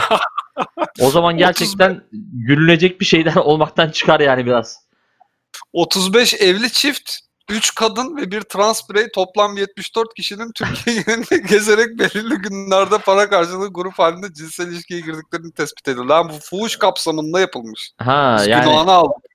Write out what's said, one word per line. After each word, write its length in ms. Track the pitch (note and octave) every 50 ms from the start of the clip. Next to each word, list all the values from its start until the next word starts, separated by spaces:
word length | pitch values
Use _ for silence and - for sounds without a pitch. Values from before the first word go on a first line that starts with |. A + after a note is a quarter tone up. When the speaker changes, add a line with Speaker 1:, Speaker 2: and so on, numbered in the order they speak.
| - - A3+ - - - -
Speaker 1:
<laughs> 680 | - - _ - C4+ B3+ - - - D4+ - - -
Speaker 2:
o 80 | B2 C3
zaman 240 | C#3 E3+ E3+ E3+ E3
Speaker 1:
Otuz 60 | E3
Speaker 2:
gerçekten 640 | F3 F3+ F3 - F3 D#3+ - - F#3 F#3+ F#3 F3+ - _ - G#2+ - - B2
gülünecek 680 | B2 A2+ A#2 C#3+ D3 D#3+ E3 F3 E3 F3+ F#3 F#3 -
bir 40 | G3
şeyler 300 | - - E3 D#3+ D#3+ D#3
<laughs> 0 |
olmaktan 540 | F#3 D3 C#3 D3+ D#3 D3+ D3 - - E3+ D#3
çıkar 300 | D#3 - - F#3 D#3+ D3+
yani 260 | D3 C#3 C3 B2+ B2
biraz. 420 | A#2+ B2 A#2+ A#2 - - - _ _ _ _ _ _ _ _ _ _ _ _ _ _ - - - _ -
Speaker 1:
Otuz 400 | E3 E3+ E3 - F#3+ F#3 F#3+ F#3+
beş 200 | A#3 B3 - -
evli 380 | - G#3 F#3 F3+ G3+ A#3 B3
çift, 400 | - - - D4 C#4 - - - - - _ _ _ _ _ -
üç 260 | G#3 A3 - - -
kadın 420 | - A3+ A3 G#3 A3+ B3+ C4 E4+ C#4+
ve 140 | C#4+ F#3+
bir 100 | F#3+ G#3+
trans 480 | G3 - - F#3 G3+ G#3+ A3+ - - -
birey, 220 | G3 G3+ A3+ A3+
toplam 460 | - G3 F#3 F#3 - G#3 G#3 G#3 G3+ G3+
yetmiş 380 | G3 G3 - - F3+ - -
dört 180 | A3+ A3+ A3 -
kişinin 380 | - F3+ - G3+ G3+ A3+ A#3
Türkiye 500 | A3 - - - - - - A#3+ A#3+ A3
<laughs> 60 | E3 -
genelinde 300 | A3+ A3+ B3+ - E4+ E4 G#3+ F#3
gezerek 500 | G3+ G#3 G#3 G#3+ G#3 G#3+ A#3 A#3 A#3 A#3
belirli 360 | - F#3 - G3+ A3 A#3 C#4+
günlerde 640 | G3 F#3 G#3 G3 G3 G3 G3 F#3+ F#3+ G3 F#3 G#3 G#3+
para 320 | G3 - F#3+ G3 G#3 G3
karşılığı 380 | G3+ F#3 E3+ E3+ F3+ F#3 G3 G#3 F#3
grup 200 | E3+ F3+ F#3+ F#3
halinde 400 | - F#3 E3 E3+ F3+ F#3+ G3+ D#3+
cinsel 340 | D3 D#3+ D#3+ - - F3 F3
ilişkiye 320 | E3+ E3+ E3+ - F3+ F3
girdiklerini 520 | E3 D#3 D#3+ D#3 D#3 - - E3+ E3 E3
tespit 360 | - - D#3 D3 - - - -
edildi. 200 | C3+ B2 B2 B2+
Lan 220 | D3 E3 F3 E3
bu 40 | D#3
fuhuş 420 | D3+ - - F3 F#3+ A3 A3+ -
kapsamında 640 | - - F#3+ F#3 - - E3+ D#3 D#3 D3+ D#3 E3 F#3
yapılmış. 520 | F#3+ F3+ - C3 A#2 A2+ G#2+ - - - _ -
Speaker 2:
Ha, 400 | A#2 B2 C3+ D3 C#3+ C3 A#2 G#2+
Speaker 1:
Biz 80 | G2+ G#2
Speaker 2:
yani 160 | A2+ A#2+ B2
Speaker 1:
günahını 280 | C#3 D3+ D#3 D#3+ F#3
aldık. 240 | F#3+ F3+ E3 C#3 A#2+ - _ _ _